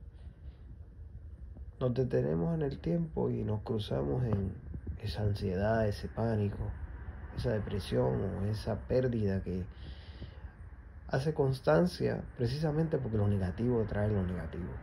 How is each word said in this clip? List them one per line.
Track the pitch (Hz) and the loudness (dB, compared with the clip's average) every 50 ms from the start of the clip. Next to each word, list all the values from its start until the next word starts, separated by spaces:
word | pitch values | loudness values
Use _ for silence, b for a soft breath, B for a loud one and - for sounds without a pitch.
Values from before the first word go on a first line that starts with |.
| - - B B B B B B B B B B B B B B - - - - - - - - - - - - - - - - - - - - | -14 -14 B B B B B B B B B B B B B B -14 -16 -14 -14 -14 -12 -12 -12 -12 -12 -12 -12 -12 -12 -10 -10 -12 -10 -4 0
nos | 135 123 117 | 2 2 4
detenemos | 131 127 123 - 127 131 147 160 165 170 165 165 | 4 2 4 4 4 4 4 4 4 4 2 2
en | 160 147 | 2 2
el | 139 139 - | 0 0 -2
tiempo | - 165 170 170 165 156 - - 123 123 | 0 2 2 2 2 0 0 0 0 2
y | 120 117 110 | 2 0 0
nos | 110 107 107 - | 0 0 0 0
cruzamos | - 113 107 104 - 135 135 139 143 139 127 127 | 0 0 0 0 0 0 0 0 2 2 2 2
en | 117 104 98 95 90 - - - - - - - - - - - | 2 2 2 2 0 -2 -4 -8 -8 -8 -8 -6 -6 -6 -4 -4
esa | 104 - - 104 | -4 -2 0 2
ansiedad, | 101 101 - 104 98 90 92 101 107 113 113 110 | 2 2 2 0 0 0 2 4 4 4 4 4
ese | 104 101 - - - | 2 0 -2 -4 -6
pánico, | - - 113 117 113 107 101 101 104 - 110 104 - - - - - - - - - - - - - | -2 0 0 2 2 2 2 2 0 -2 -4 -4 -4 -6 -6 -8 -8 -10 -10 -10 -10 -10 -10 -10 -6
esa | - 127 123 110 | -2 0 2 2
depresión | 104 101 - 107 101 - - - 123 123 127 127 117 | 0 0 -2 -2 -4 -2 0 2 2 4 4 2 2
o | 107 98 92 92 98 | 0 0 0 0 0
esa | 104 110 107 - 117 110 - - | 0 0 0 0 -2 -2 -2 0
pérdida | - 120 127 127 127 117 113 107 98 98 95 87 | 0 2 2 4 4 2 2 2 2 2 2 0
que | 90 90 92 87 - B B B B B B B B B B B B B B B B B B B - - - - - - - - - | 0 -2 -2 -4 -6 B B B B B B B B B B B B B B B B B B B -16 -14 -16 -16 -16 -16 -14 -8 -2
hace | - 139 135 160 151 | 0 0 2 2 2
constancia | - 139 135 131 - - 151 156 165 180 180 - - 127 120 117 101 - - - | 4 4 4 2 2 4 6 6 6 6 4 2 2 0 0 0 0 -4 -6 -2
precisamente | - 123 117 131 151 165 156 143 156 165 156 156 - | 0 0 0 2 2 0 2 2 2 2 2 2 0
porque | 127 113 113 | 0 0 2
lo | 107 104 101 | 2 4 4
negativo | 101 98 92 90 87 - 117 123 123 113 107 101 | 4 4 2 0 0 0 2 2 4 4 2 2
trae | 101 101 104 107 | 0 0 2 2
lo | 107 98 92 | 2 2 2
negativo. | 90 90 85 82 82 - - 87 67 65 - | 0 0 -2 -4 -4 -4 -4 -6 -6 -6 -8